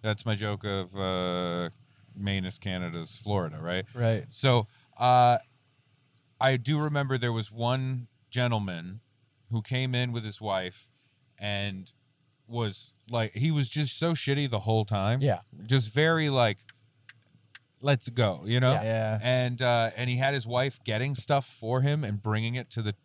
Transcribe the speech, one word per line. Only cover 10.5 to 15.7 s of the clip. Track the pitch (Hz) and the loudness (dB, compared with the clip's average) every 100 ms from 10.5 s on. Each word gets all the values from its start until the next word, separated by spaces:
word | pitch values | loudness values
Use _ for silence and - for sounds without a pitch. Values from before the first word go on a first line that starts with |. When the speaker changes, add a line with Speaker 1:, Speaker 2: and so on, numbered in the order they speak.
| 95 92 - - _ _ _ _ _ | -2 -2 -10 -20 _ _ _ _ _
Speaker 1:
and | 104 101 101 95 92 _ _ _ _ _ - | -4 -4 -4 -8 -14 _ _ _ _ _ -10
was | 117 110 92 - _ - | -4 -4 -4 -10 _ -6
like, | 120 110 | -2 -2
he | 104 147 | 0 0
was | 147 131 | 0 -2
just | 151 147 - | -2 -4 0
so | 165 | 0
shitty | 160 - 139 139 | 0 0 0 0
the | 113 | -2
whole | 110 113 104 | 0 0 2
time. | 104 98 123 | 0 0 2
Speaker 3:
Yeah. | 139 90 - 73 | 2 0 -6 -18
Speaker 1:
Just | 107 | 0